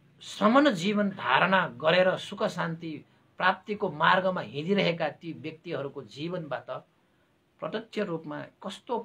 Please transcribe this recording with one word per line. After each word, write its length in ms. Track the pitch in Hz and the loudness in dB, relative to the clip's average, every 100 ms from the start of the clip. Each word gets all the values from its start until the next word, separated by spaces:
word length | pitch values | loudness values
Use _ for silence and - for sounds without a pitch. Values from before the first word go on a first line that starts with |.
| _ _ | _ _
समन 480 | - - 208 262 294 | -14 2 6 6 6
जीवन 340 | 190 190 208 202 | 2 0 2 0
धारणा 560 | 190 123 139 175 190 160 120 | -2 2 4 6 4 2 0
गरेर 360 | 156 180 185 160 | 2 4 4 2
सुख 240 | - 202 208 | -6 -4 -2
शान्ति 440 | 170 170 165 165 147 - _ _ - | -2 -6 -6 -8 -10 -14 _ _ -2
प्राप्तिको 480 | 180 190 - 202 190 | 0 0 -4 -4 -4
मार्गमा 480 | 147 165 185 185 180 | 2 4 4 2 -2
हिँडिरहेका 680 | 110 135 160 202 170 165 156 143 | -6 -6 -2 2 2 0 -4 -6
ती 120 | 165 | -12
व्यक्तिहरूको 720 | 123 143 156 175 143 139 139 | -10 -12 -12 -8 -8 -8 -10
जीवनबाट 680 | 104 127 165 180 156 120 123 135 - _ _ _ _ _ _ - | -14 -10 -8 -6 -6 -8 -8 -12 -14 _ _ _ _ _ _ -12
प्रत्यक्ष 380 | 160 220 226 214 185 | -8 -8 -8 -6 -4
रूपमा 300 | 165 160 147 135 _ | -6 -8 -12 -12 _
कस्तो 360 | 196 - - 240 | -14 -12 -6 -6